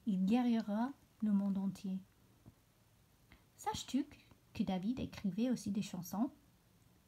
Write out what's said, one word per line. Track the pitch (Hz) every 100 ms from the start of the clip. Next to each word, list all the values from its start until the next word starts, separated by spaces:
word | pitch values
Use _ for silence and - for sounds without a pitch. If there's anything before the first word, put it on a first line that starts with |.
| -
Il | 185
guérira | 190 240 247 226 214 208 247 - - -
le | 214
monde | 202 202 196
entier. » | 196 - 196 190 - _ - - - - _ _ _ _ _ _ - - _ -
Saches-tu | 403 - - 262 302 - - - _
que | -
David | 202 185 196 262
écrivait | 262 - 202 180 254
aussi | 226 208
des | 202
chansons ? | - 175 170 190 269 - - _ _ - - -